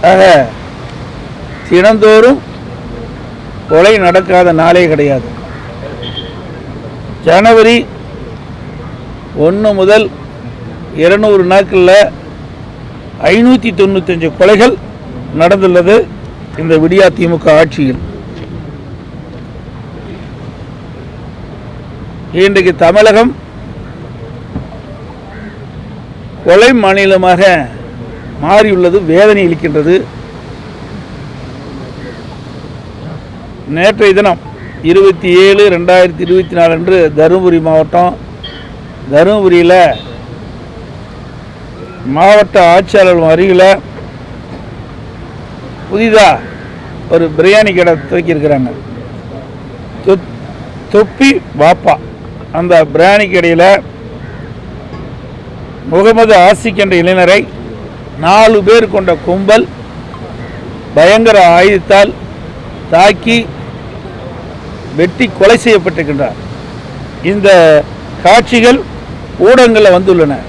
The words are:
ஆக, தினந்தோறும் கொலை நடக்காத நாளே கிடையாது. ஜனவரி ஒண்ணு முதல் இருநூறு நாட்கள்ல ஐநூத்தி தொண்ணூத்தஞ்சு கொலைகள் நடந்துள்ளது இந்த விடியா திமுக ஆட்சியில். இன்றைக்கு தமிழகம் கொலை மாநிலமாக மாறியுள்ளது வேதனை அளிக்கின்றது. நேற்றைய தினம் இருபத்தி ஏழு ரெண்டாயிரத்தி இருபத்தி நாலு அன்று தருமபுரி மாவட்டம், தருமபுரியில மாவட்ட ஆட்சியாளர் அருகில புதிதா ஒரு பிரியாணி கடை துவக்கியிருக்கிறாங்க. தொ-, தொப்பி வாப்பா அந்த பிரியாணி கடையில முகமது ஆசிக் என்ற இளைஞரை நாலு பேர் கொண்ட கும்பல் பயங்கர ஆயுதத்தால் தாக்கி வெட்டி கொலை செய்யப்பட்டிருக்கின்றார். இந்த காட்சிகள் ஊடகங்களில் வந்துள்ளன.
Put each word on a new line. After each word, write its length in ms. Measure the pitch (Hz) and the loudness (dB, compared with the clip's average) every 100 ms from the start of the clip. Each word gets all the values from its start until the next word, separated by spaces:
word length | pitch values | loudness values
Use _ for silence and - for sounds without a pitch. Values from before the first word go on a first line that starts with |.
| 170 | 4
ஆக, 120 | 190 190 156 123 - - - - - - - - - - - - | 4 6 4 2 -6 -16 -16 -16 -14 -14 -14 -16 -14 -16 -14 0
தினந்தோறும் 680 | 175 196 220 214 214 233 285 - - - - - - - - - - - - - | 2 4 4 6 6 6 4 -4 -14 -14 -14 -14 -12 -12 -14 -16 -16 -16 -16 0
கொலை 220 | 156 190 220 | 4 4 4
நடக்காத 480 | 180 185 185 180 175 160 | 4 2 2 2 4 4
நாளே 220 | 165 175 175 | 4 4 4
கிடையாது. 380 | 151 147 135 110 - - - - - 139 - - - 151 - - - - - - - - - 160 | 2 0 0 -4 -12 -14 -14 -14 -14 -14 -12 -12 -12 -12 -14 -16 -16 -14 -14 -14 -14 -14 -4 2
ஜனவரி 480 | 170 220 226 220 240 - - - - - - - - - - - - - - - 117 151 | 4 6 6 6 4 0 -12 -16 -14 -14 -16 -16 -16 -14 -14 -14 -16 -16 -16 -12 0 0
ஒண்ணு 240 | 196 214 202 | 2 0 2
முதல் 260 | 190 214 208 - - - - - - - - - | 4 4 2 -6 -16 -16 -16 -14 -14 -14 -12 0
இருநூறு 380 | 165 202 214 202 180 | 2 4 4 2 4
நாட்கள்ல 400 | 190 196 190 180 196 190 - - - - - - - - - - - 151 | 2 4 4 6 6 4 -2 -16 -16 -16 -16 -16 -16 -16 -16 -16 -4 0
ஐநூத்தி 380 | 202 240 254 226 175 | 2 4 4 0 0
தொண்ணூத்தஞ்சு 480 | 196 190 185 170 160 151 | 2 2 -2 -2 -2 2
கொலைகள் 360 | 185 208 247 370 - - - - - 151 | 4 6 4 2 -8 -16 -14 -14 -10 0
நடந்துள்ளது 560 | 170 196 190 175 175 220 - - - - - - | 2 4 4 4 4 4 2 -8 -16 -16 -14 -8
இந்த 120 | 160 160 | 0 2
விடியா 220 | 160 185 190 - | 4 4 4 4
திமுக 300 | 170 165 165 156 | -2 0 4 4
ஆட்சியில். 400 | 160 131 139 123 - - - - - - - - - - - - - - - - - - - - - - - - - - - 123 - 127 131 131 - - - - - - - - - - - 165 | 4 0 -2 -2 -8 -12 -14 -16 -14 -14 -14 -16 -16 -18 -18 -18 -18 -16 -16 -16 -16 -16 -16 -16 -16 -14 -16 -16 -16 -16 -16 -16 -18 -18 -16 -16 -16 -16 -16 -16 -16 -16 -16 -16 -16 -16 -8 0
இன்றைக்கு 300 | 196 196 185 151 | 2 2 0 2
தமிழகம் 480 | 170 196 214 208 240 254 - - - - - - - - - - - - - - - - - - - - - - - - - - - - - - - | 4 6 6 6 2 -2 -16 -16 -16 -14 -16 -16 -16 -16 -16 -16 -12 -12 -12 -14 -16 -16 -16 -18 -18 -16 -16 -16 -16 -16 -14 -16 -16 -16 -16 -8 4
கொலை 240 | 185 240 247 | 6 6 4
மாநிலமாக 580 | 202 196 196 190 185 175 196 170 123 - - - - - - - | 2 2 4 4 4 4 4 2 -2 -10 -16 -14 -14 -14 -16 -8
மாறியுள்ளது 540 | 151 202 214 185 175 185 170 | 2 4 4 2 2 2 2
வேதனை 320 | 165 214 208 180 | 4 6 4 2
அளிக்கின்றது. 480 | 165 156 151 151 180 - - - - - - - - - - - - - - - - - - - - - - - - - - - - - - 156 160 - - - - - 156 | 0 -2 0 2 0 0 -12 -16 -16 -16 -16 -16 -16 -14 -14 -14 -16 -16 -14 -14 -14 -14 -14 -14 -14 -14 -16 -16 -16 -16 -16 -16 -16 -16 -16 -14 -14 -16 -16 -16 -16 -8 0
நேற்றைய 360 | 190 214 208 185 | 0 2 2 4
தினம் 220 | 208 - - - - - 151 | 2 -2 -6 -16 -16 -6 2
இருபத்தி 380 | 180 196 170 190 180 196 | 4 4 2 2 4 4
ஏழு 160 | 196 208 | 6 4
ரெண்டாயிரத்தி 500 | 175 175 185 180 160 175 | 4 2 4 4 0 0
இருபத்தி 280 | 185 180 175 | 0 0 2
நாலு 140 | 165 165 | 2 2
அன்று 220 | 175 185 160 147 | 2 2 2 4
தருமபுரி 420 | 156 185 185 170 160 | 2 4 2 2 2
மாவட்டம், 480 | 160 156 175 180 - - - - - - - - - 131 | 2 2 2 0 -2 -14 -16 -16 -16 -18 -18 -18 -16 -2
தருமபுரியில 640 | 143 175 214 190 175 170 185 170 135 - - - - - - - - - - - - - - - - - - - - 123 143 | 2 4 4 4 4 6 6 4 2 -8 -16 -16 -16 -16 -16 -16 -18 -16 -18 -18 -18 -16 -16 -18 -18 -18 -16 -16 -12 -6 2
மாவட்ட 400 | 190 208 202 208 170 | 4 4 4 4 6
ஆட்சியாளர் 460 | 175 196 208 185 175 160 | 4 4 4 4 4 4
அருகில 320 | 165 190 180 190 196 - - - - - - - - - - - - - - - - - - - - - | 4 4 6 6 4 -2 -16 -16 -16 -16 -16 -16 -16 -16 -16 -16 -16 -16 -16 -16 -16 -16 -16 -16 -16 -8
புதிதா 380 | 196 226 214 190 127 - - - - - - - | -2 2 4 4 2 -4 -14 -16 -16 -16 -14 -2
ஒரு 120 | 165 165 151 | 0 0 2
பிரியாணி 340 | 175 208 214 | 4 4 4
கடை 200 | 180 170 160 - | 4 2 2 -2
துவக்கியிருக்கிறாங்க. 600 | 180 170 160 147 139 127 - - - - - - - - - - - - - - | -4 -2 -2 0 0 -2 -6 -12 -14 -14 -16 -14 -16 -16 -16 -16 -16 -16 -8 -2
தொ-, 240 | 190 - - - - - - - | -2 -2 -14 -14 -14 -16 -16 -2
தொப்பி 360 | 202 214 - 269 277 - - | 0 0 2 2 2 -4 2
வாப்பா 340 | 151 180 180 151 - - - - - 156 | 2 4 2 0 -4 -16 -16 -16 -8 -4
அந்த 200 | 175 170 151 | 2 2 2
பிரியாணி 340 | 147 175 202 190 | 2 4 4 2
கடையில 320 | 180 170 165 180 196 - - - - - - - - - - - - - - - - - - - - - | 2 2 4 6 4 0 -16 -16 -14 -14 -14 -14 -14 -16 -16 -16 -16 -16 -16 -16 -16 -16 -16 -16 -14 -2
முகமது 440 | 165 208 226 226 208 180 | 2 4 6 6 6 6
ஆசிக் 360 | 214 233 196 196 | 4 0 0 2
என்ற 100 | 180 | 2
இளைஞரை 380 | 170 185 175 202 - - - - - - - - 160 | 2 4 4 4 0 -10 -14 -14 -16 -16 -16 -4 2
நாலு 320 | 202 220 220 190 | 6 6 4 4
பேர் 260 | 226 220 196 | 4 4 0
கொண்ட 160 | 185 160 175 | 0 -2 -2
கும்பல் 400 | 185 196 220 - - - - - - - - - - - - - 143 | -2 4 2 2 -8 -16 -16 -16 -16 -14 -14 -14 -14 -14 -14 -4 2
பயங்கர 420 | 165 220 226 208 175 170 | 4 6 6 6 6 6
ஆயுதத்தால் 520 | 190 196 - 196 202 - - - - - - - - | 6 4 4 4 4 0 -14 -14 -14 -14 -16 -16 -2
தாக்கி 440 | 165 196 208 233 233 220 - - - - - - - - - - - - - - - | 4 4 2 0 -2 -2 -10 -14 -14 -16 -16 -14 -14 -14 -14 -14 -14 -14 -14 -10 -2
வெட்டி 280 | 175 - 240 - | -2 0 -4 2
கொலை 180 | 202 226 | 4 4
செய்யப்பட்டிருக்கின்றார். 720 | 240 214 175 156 147 139 131 101 - - - - - - - - 170 | 4 2 2 -4 -4 -4 -4 -6 -14 -14 -14 -16 -16 -14 -14 -6 -4
இந்த 180 | 202 196 190 165 151 - - - - | 0 4 6 6 4 0 -12 -16 -2
காட்சிகள் 540 | 170 220 233 240 233 269 - - - - - - 185 | 2 2 2 2 4 2 -2 -14 -16 -16 -16 0 4
ஊடகங்களில் 480 | 254 247 220 202 180 | 6 6 6 4 4
வந்துள்ளன. 400 | 190 180 151 131 | 4 2 2 -2